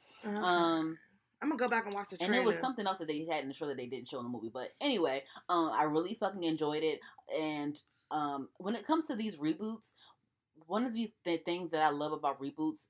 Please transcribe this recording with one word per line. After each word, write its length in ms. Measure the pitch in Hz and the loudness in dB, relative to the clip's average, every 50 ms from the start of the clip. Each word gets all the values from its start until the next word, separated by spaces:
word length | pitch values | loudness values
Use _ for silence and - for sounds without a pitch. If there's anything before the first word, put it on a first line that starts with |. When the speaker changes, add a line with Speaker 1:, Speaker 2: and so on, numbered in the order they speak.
| _ - - - - | _ -20 -18 -10 -6
Speaker 1:
Okay. 140 | 214 202 208 | -4 -2 0
Speaker 2:
Um, 600 | 196 180 175 175 170 165 165 160 160 160 160 - - _ _ _ _ _ _ - | 2 4 4 6 4 4 4 2 0 -2 -4 -6 -12 _ _ _ _ _ _ -4
Speaker 1:
I'm 80 | - 294 | -2 -2
gonna 80 | 311 220 | 0 2
go 100 | 254 240 | 2 2
back 160 | 233 226 208 | 2 0 0
and 100 | 208 196 | -2 -4
watch 140 | 202 196 - | -6 -6 -6
the 80 | 190 165 | -4 -2
Speaker 2:
and 140 | 170 196 | 2 4
there 100 | 220 254 | 4 4
was 120 | 247 220 175 | 4 4 4
Speaker 1:
trailer. 60 | 165 | 2
Speaker 2:
something 240 | 170 160 - 226 202 | 0 -2 -2 0 0
else 100 | 190 190 185 | 0 0 0
that 100 | 165 156 | -2 -4
they 180 | 151 147 160 | -4 -2 -2
had 160 | 165 160 151 | -2 -2 -2
in 60 | 135 135 | -2 -4
the 60 | 139 | -6
trailer 200 | - 160 147 135 | -4 -4 -4 -4
they 120 | 123 123 | -4 -6
didn't 220 | 120 131 123 123 - | -6 -6 -8 -8 -6
show 100 | 147 127 | -6 -6
in 40 | 120 | -6
the 60 | 120 | -6
movie. 180 | 123 110 110 113 | -6 -6 -6 -6
But 240 | 107 127 120 - - - | -6 -6 -8 -8 -6 -2
anyway, 440 | 269 294 254 196 160 139 131 139 - - - - - - | 0 2 2 4 2 2 2 0 -4 -8 -14 -10 -2 2
um, 200 | 180 170 165 151 | 2 4 4 4
I 120 | 107 113 | 4 4
really 320 | 156 151 151 160 170 185 220 | 4 4 4 2 2 0 -2
fucking 300 | - 214 190 202 190 170 | -2 -2 -2 0 0 0
enjoyed 380 | 165 156 151 156 151 151 156 | 0 2 2 2 2 2 2
it. 180 | 160 160 143 - - - - - - - | 2 2 0 0 -4 -12 -20 -20 -10 -6
And, 500 | - 156 156 156 151 147 147 147 147 - - _ _ _ _ - | -2 -2 -2 0 -2 -2 -2 -4 -4 -6 -10 _ _ _ _ -4
um, 380 | - 151 147 143 143 139 131 - _ | -2 -2 0 0 -2 -4 -6 -8 _
when 180 | - 185 196 240 | -6 -4 -2 -2
it 120 | 226 - | -2 0
comes 180 | - 311 330 311 | 2 2 2 2
to 100 | - 269 | 0 -2
these 200 | 208 220 214 180 147 | -2 -2 -2 -2 0
reboots, 540 | 147 156 160 - 208 220 226 220 - - - _ - - - _ _ _ _ _ _ _ _ 156 - | 0 0 0 0 -2 -6 -6 -8 -10 -14 -16 _ -20 -20 -20 _ _ _ _ _ _ _ _ -18 -6
one 180 | 160 185 220 247 | -2 0 0 0
of 80 | 262 220 | 0 -2
the 180 | 226 226 214 - _ - | -2 -4 -4 -6 _ -2
th-, 200 | 175 170 165 - | -2 -2 0 0
things 260 | 180 170 180 180 165 | -2 -2 -2 -2 0
that 100 | 165 156 | 2 4
I 80 | 156 151 | 4 4
love 220 | 143 147 151 151 | 4 2 0 -2
about 280 | 156 151 151 143 135 135 | -2 0 0 -2 -2 -2
reboots, 460 | 135 139 139 - 156 156 156 - - | -6 -6 -4 -2 -2 -2 -2 -4 -8